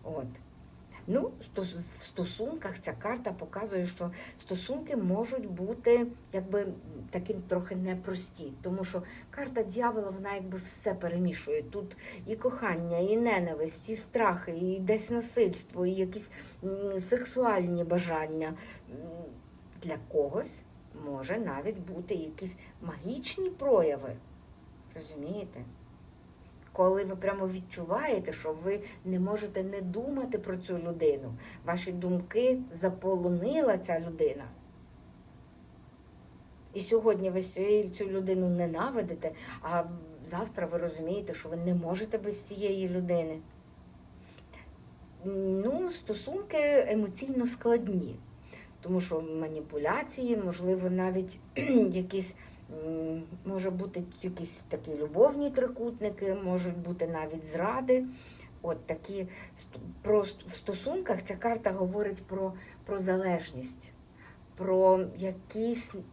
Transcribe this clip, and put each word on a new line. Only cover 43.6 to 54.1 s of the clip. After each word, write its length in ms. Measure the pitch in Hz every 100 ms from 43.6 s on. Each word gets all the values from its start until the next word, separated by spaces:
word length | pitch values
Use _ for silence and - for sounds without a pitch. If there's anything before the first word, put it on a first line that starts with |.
| - - - - - - - - - - - - - - - - 180 196 190 190
Ну, 280 | 208 302 370
стосунки 920 | 339 - 214 - 349 415 311 294 285 247
емоційно 580 | 214 202 180 269 262 240
складні, 680 | - 233 233 185 190 127 117 - - - - - -
тому 200 | - 185
що 200 | 180 165
маніпуляції, 1160 | 160 160 156 156 147 151 151 226 302 - 247 226
можливо, 520 | 185 180 180 185 180
навіть 500 | 180 185 185 185 - -
<clears throat> 80 | - 294 254 202
якісь, 420 | 180 185 196 185 - - - - 156 156
м, 380 | 160 160 165 160 180 190
може 240 | 190 185
бути 340 | 180 190 180 175